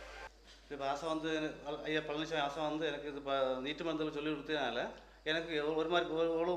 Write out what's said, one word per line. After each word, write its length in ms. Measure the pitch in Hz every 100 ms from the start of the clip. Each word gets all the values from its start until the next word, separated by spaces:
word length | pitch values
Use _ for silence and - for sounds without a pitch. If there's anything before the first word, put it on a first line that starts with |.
| - - - - - - -
இப்ப 180 | 143 139
ஆசை 200 | 143 165
வந்து, 440 | 160 160 156 156 - 143 151
ஐயா 160 | 151 156
பழனிசாமி 400 | 151 147 156 160
ஆசை 240 | 143 147
வந்து 240 | 151 151 160
எனக்கு 220 | 143 147
இது 100 | 139
ப-, 400 | 139 135 131 127
நீட்டு 240 | 131 151
மருந்துகள் 300 | 165 151 156
சொல்லி 160 | 147 151
கொடுத்ததுனால 600 | 147 139 151 127 117 190 - - -
எனக்கு 400 | - 160 160 151
எவ்வ-, 120 | 147 160
ஒரு 140 | 160
மாதிரி 200 | 175 151
ஒரு, 300 | 160 165 165
ஒரு 160 | 175